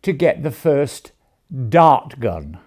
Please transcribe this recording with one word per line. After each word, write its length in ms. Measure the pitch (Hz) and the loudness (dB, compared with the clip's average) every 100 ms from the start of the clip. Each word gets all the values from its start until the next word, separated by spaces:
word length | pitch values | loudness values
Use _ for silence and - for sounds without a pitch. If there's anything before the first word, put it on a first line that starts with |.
to 100 | - | -4
get 300 | 147 165 156 | 0 0 0
the 80 | 147 | -6
first 600 | 127 165 143 139 - - _ _ _ _ 135 120 | -4 0 0 -2 -8 -20 _ _ _ _ -8 0
dart 500 | 165 160 - - 139 | 4 6 4 0 -8
gun 400 | 117 80 73 80 | -6 -6 -12 -18